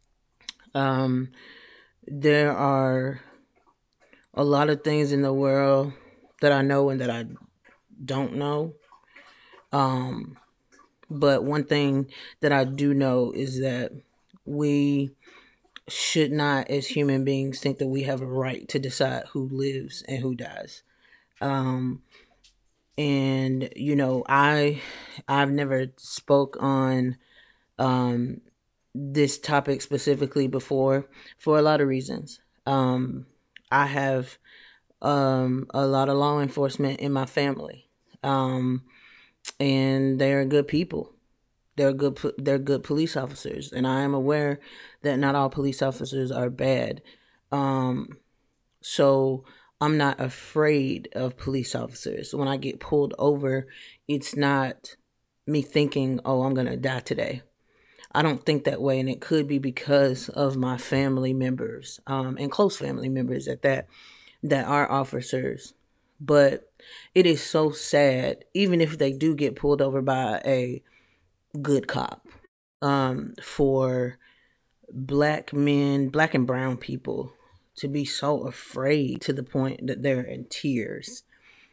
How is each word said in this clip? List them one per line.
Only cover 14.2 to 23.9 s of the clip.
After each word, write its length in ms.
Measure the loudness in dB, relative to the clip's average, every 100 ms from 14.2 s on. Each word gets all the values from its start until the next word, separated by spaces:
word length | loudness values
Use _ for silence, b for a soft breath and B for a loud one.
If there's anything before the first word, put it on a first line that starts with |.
| _ -18 -8
we 640 | -2 0 2 2 2 -2 -8 b b b b b -20 -12
should 420 | -6 -2 2 2
not, 380 | 2 2 0 0
as 180 | -2 -2
human 380 | 0 2 2 2
beings, 340 | 0 -2 -4
think 180 | -4 -2
that 80 | -2
we 160 | -2
have 180 | -4 -4
a 40 | -4
right 400 | -4 -4 -6 -6
to 100 | -4
decide 460 | -4 -2 -2 -2 -6
who 160 | -6 -6
lives 520 | -4 -4 -4 -8 -12 -8
and 120 | -6
who 140 | -4
dies. 500 | -6 -8 -12 -14 -18 _ b b b b b
Um, 600 | -2 -2 0 -2 -4 -6 _ b b b b _ _ _ _ -4
and, 720 | 0 2 2 0 0 -2 -4 -4
you 220 | 0